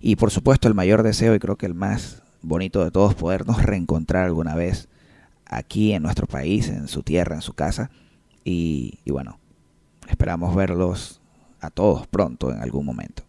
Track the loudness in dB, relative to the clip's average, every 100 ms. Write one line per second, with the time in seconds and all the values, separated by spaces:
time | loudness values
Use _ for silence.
0 | 2 4 2 2 4 4 4 4 4 6
1 | 4 4 4 4 2 -4 -4 -4 -2 -2
2 | -6 -16 _ _ -4 -2 -2 0 0 2
3 | 2 2 -2 -2 0 2 2 2 0 -2
4 | 0 0 2 0 -2 -2 -2 -4 -8 _
5 | _ _ _ _ _ -10 -6 0 2 2
6 | 0 -2 -4 -4 0 0 0 -4 -8 -8
7 | -2 0 0 -4 -10 -6 -4 -2 -6 _
8 | _ _ _ _ -4 -2 0 -2 -6 -10
9 | -6 -6 -6 -16 _ _ _ _ _ _
10 | -6 0 0 0 0 2 2 2 0 -2
11 | -8 -18 _ _ _ _ -12 2 2 2
12 | 0 -2 -2 -2 -6 -4 -4 -4 -4 -8
13 | -10 -16